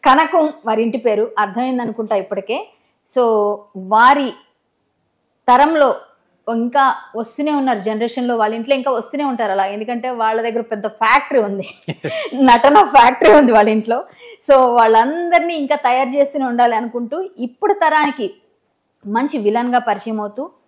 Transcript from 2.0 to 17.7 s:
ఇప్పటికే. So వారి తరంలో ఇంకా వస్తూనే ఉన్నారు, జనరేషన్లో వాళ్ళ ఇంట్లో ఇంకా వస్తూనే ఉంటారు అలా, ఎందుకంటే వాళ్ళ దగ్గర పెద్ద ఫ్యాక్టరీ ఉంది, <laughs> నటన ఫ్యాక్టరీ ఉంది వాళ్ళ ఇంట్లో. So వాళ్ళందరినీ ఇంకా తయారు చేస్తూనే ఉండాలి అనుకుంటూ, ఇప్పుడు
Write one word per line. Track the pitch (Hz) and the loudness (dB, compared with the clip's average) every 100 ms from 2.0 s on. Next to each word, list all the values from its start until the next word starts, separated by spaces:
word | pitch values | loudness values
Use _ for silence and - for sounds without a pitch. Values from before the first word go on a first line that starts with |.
| 214 208 | -4 -4
ఇప్పటికే. | 196 202 196 247 427 _ _ _ _ - | -4 -10 -6 -8 -8 _ _ _ _ -2
So | 233 220 208 208 - 190 | 0 0 0 -4 -10 -16
వారి | 185 220 247 285 262 - _ _ _ _ _ _ _ _ _ _ - | -2 4 6 4 0 -8 _ _ _ _ _ _ _ _ _ _ 2
తరంలో | 247 285 320 277 - - _ _ _ - 226 | 4 4 4 2 0 -8 _ _ _ -8 -4
ఇంకా | 240 277 269 - - 220 | -2 0 0 0 -8 -12
వస్తూనే | 226 - 294 | -12 -6 -4
ఉన్నారు, | 294 269 220 | -2 -2 -4
జనరేషన్లో | 196 220 233 240 247 233 | -4 -4 -6 -4 -4 -2
వాళ్ళ | 214 226 | -2 -4
ఇంట్లో | 233 277 | -2 -2
ఇంకా | 262 | 0
వస్తూనే | 240 233 285 | -4 -6 -6
ఉంటారు | 285 240 214 | -6 -4 -4
అలా, | 196 196 | -2 -4
ఎందుకంటే | 208 220 240 247 | -6 -8 -8 -8
వాళ్ళ | 247 220 226 | -4 -4 -2
దగ్గర | 233 233 | -4 -6
పెద్ద | 233 214 208 | -6 -8 -8
ఫ్యాక్టరీ | - 220 262 - 277 | -2 2 2 2 -2
ఉంది, | 208 196 - - - | -2 -6 -10 -14 -12
<laughs> | - - 640 539 254 | -10 -8 -8 -8 0
నటన | 262 240 262 294 | 4 6 6 4
ఫ్యాక్టరీ | - 269 240 254 320 | 6 6 4 4 6
ఉంది | 311 262 | 6 6
వాళ్ళ | 220 208 | 4 2
ఇంట్లో. | 220 214 233 - _ 480 453 - | 0 -2 -6 -6 _ -20 -20 2
So | 277 | 4
వాళ్ళందరినీ | 254 240 226 220 247 330 349 339 339 330 | 4 4 4 4 2 -2 0 0 0 -6
ఇంకా | 277 294 | -4 -2
తయారు | 254 254 262 | 0 0 0
చేస్తూనే | 277 277 294 262 | 0 -2 -2 -4
ఉండాలి | 240 240 226 | 0 2 0
అనుకుంటూ, | 233 240 233 302 370 - | -4 -8 -8 -8 -10 -10
ఇప్పుడు | 247 _ 415 | -12 _ -2